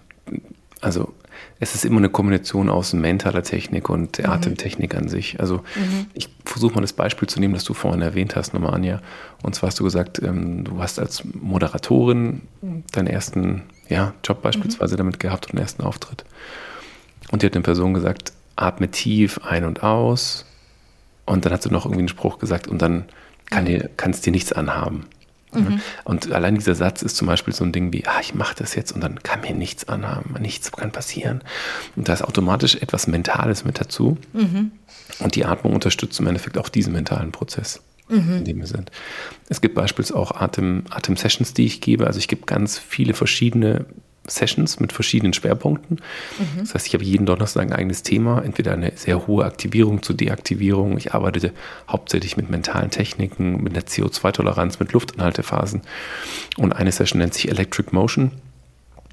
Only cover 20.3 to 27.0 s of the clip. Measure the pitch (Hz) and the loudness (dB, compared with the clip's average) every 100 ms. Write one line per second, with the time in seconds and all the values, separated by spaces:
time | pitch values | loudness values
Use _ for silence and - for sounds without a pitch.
20.3 | - - - _ _ _ _ - _ - | -6 -10 -20 _ _ _ _ -20 _ -2
21.3 | 95 87 87 - 87 - 92 90 - - | 2 2 2 2 0 0 0 0 0 -2
22.3 | - - 87 - - 82 87 95 - - | -2 -2 -2 -2 0 2 2 -2 -14 -20
23.3 | - - 208 87 87 - - - 90 - | -18 -4 0 2 2 0 -2 -2 0 2
24.3 | 90 - - 76 - - - - - _ | 2 2 -2 -2 -2 -2 -4 -8 -18 _
25.3 | _ _ 226 196 208 - - - - - | _ _ 0 2 2 -2 -8 -4 -2 0
26.3 | - 87 107 104 85 90 - | 2 4 4 4 4 2 0